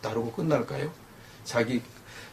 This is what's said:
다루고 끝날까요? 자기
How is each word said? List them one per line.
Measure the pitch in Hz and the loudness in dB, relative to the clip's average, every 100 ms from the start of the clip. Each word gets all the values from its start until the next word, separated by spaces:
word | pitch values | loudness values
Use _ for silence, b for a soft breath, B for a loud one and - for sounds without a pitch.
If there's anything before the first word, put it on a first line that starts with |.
다루고 | 110 110 113 | -2 0 0
끝날까요? | - 165 143 113 139 147 - - B B B | 0 4 4 4 -2 -4 -6 -14 B B B
자기 | - 120 117 123 - - B B B | 0 2 4 2 0 -10 B B B